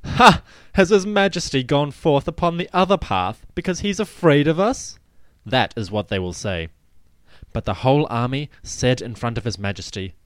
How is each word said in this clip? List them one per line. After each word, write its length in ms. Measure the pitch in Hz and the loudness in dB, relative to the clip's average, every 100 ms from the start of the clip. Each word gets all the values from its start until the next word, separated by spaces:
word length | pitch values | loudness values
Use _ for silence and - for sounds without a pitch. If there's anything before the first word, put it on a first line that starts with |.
'Ha! 380 | - - 254 - - - - | -4 6 8 8 -4 -20 -4
Has 160 | - 185 | 2 4
his 160 | 202 190 | 4 2
majesty 560 | 208 196 175 - 139 | 0 0 -2 -2 -4
gone 280 | 123 143 147 | 0 0 0
forth 380 | - 165 139 147 | -2 0 0 0
upon 280 | 156 170 170 | -2 -2 -2
the 120 | 180 | -4
other 260 | 180 185 196 | 0 2 0
path 480 | - 95 90 117 - | 0 -2 -2 -6 -12
because 260 | - - 175 | -6 -6 -4
he's 200 | 202 196 | -4 -4
afraid 460 | 208 - 165 143 147 | -6 2 4 4 2
of 140 | 160 | 2
us?' 380 | 208 269 - - _ - - _ - | 0 -2 -10 -20 _ -20 -20 _ -2
That 260 | 120 107 - | 0 0 -2
is 140 | 95 | -4
what 180 | 104 98 | -4 -2
they 100 | 98 | -4
will 140 | 90 | -4
say." 360 | 87 104 87 82 _ _ - _ _ _ - - | -6 -6 -6 -8 _ _ -20 _ _ _ -20 -10
But 120 | 113 | -8
the 100 | - | -6
whole 320 | 101 131 143 151 | -2 2 2 2
army 400 | 117 123 135 147 - | -2 -2 -4 -8 -14
said 380 | - - 123 127 | -16 -2 0 0
in 140 | 107 | -4
front 240 | 113 120 113 | -6 -6 -4
of 60 | |
his 140 | 117 90 | -6 -6
majesty 560 | 98 98 - 104 95 - | -6 -6 -10 -10 -10 -14